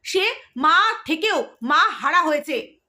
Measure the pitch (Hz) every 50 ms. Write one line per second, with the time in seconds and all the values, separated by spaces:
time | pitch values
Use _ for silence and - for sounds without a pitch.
0 | _ - - 392 381 453 523 - - _ _ 240 277 311 330 359 415 440 466 466
1 | - - 320 320 359 440 392 285 - - - _ 226 254 294 320 381 440 - -
2 | 214 277 320 359 339 311 302 294 294 311 277 233 - - _ _ _